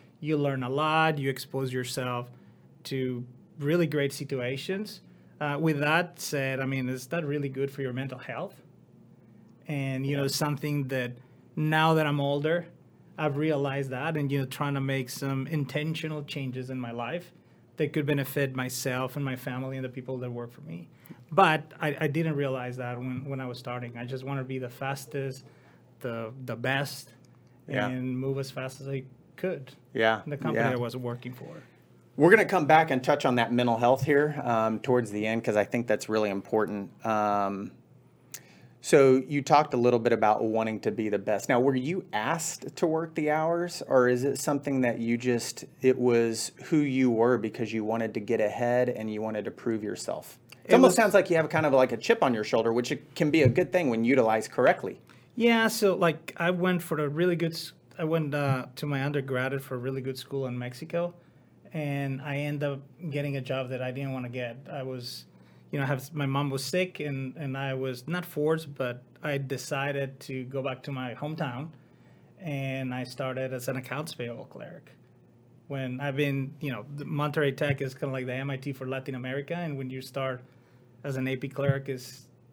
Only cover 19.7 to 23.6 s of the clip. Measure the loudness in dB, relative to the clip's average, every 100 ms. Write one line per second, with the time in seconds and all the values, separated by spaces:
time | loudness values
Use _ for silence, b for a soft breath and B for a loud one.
19.7 | -6 -8 -10 -8 -8 -6 -8 -10 -14 -14
20.7 | -14 -14 B B B B 6 6 6 0
21.7 | -4 -2 0 0 2 0 0 0 -2 -4
22.7 | -6 -6 -6 -6 -6 -6 -6 -6 -8